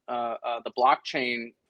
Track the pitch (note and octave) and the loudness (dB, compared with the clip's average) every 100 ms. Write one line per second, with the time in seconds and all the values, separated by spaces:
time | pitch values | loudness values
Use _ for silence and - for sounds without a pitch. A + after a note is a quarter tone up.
0 | - A#2+ A#2 A2 A#2+ A#2 A2+ B2 B2+ D#3 | -8 -6 -4 -6 -6 -6 -6 2 4 4
1 | - C#3+ B2 A#2+ A#2 _ | 0 -2 -2 -4 -6 _